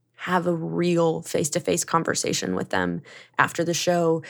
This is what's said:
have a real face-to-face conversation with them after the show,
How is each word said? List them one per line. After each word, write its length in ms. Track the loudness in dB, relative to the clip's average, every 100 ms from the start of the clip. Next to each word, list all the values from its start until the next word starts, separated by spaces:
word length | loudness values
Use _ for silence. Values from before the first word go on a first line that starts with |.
| _ -12
have 320 | -2 0 0
a 60 |
real 680 | -2 -2 0 2 4 2 0
face-to-face 600 | -2 -2 0 -2 0 0
conversation 720 | 2 0 0 -2 -2 -2 -2 -4
with 140 | -2
them 320 | 0 0 -2 -8 -20 -10 0
after 260 | 0 2
the 100 | -2
show, 480 | 0 2 2 4 2 -2